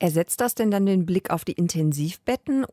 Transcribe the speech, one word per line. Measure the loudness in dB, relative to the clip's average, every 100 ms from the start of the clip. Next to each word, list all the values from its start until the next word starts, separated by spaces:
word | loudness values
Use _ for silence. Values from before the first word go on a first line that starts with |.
Ersetzt | 0 0 0 -2
das | -2 0
denn | 0
dann | 2
den | 2 2 2
Blick | 0 0
auf | -4
die | -4
Intensivbetten | -2 -2 0 0 0 -4 -4 -4 -4 -2 -2 -2